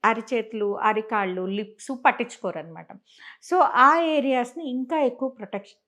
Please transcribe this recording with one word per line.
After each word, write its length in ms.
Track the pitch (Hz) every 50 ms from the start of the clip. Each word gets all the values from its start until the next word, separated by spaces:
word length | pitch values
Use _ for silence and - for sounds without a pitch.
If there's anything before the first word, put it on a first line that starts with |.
| -
అరిచేతులు, 720 | 214 226 226 220 - 254 233 220 220 - 214 208 202 202 -
అరికాళ్ళు, 680 | 220 214 214 214 220 220 233 208 196 185 180 185 185
లిప్స్ 500 | 190 196 202 214 202 - _ - - 269 247 -
పట్టించుకోరనమాట. 800 | 262 247 254 240 - - - - 190 170 160 156 165 165 165 165 _ - 190 _ _ _ _ - - - _ - -
So, 60 | 349 370
ఆ 400 | 302 - - 240 254 277 311 339
ఏరియాస్‌ని 640 | 339 320 311 294 254 269 262 254 240 247 - 330 330
ఇంకా 360 | 269 247 254 262 247 330 311
ఎక్కువ 280 | 285 247 247 - 269 262
ప్రొటెక్షన్ 520 | 262 226 214 - - 196 202 - _ _ _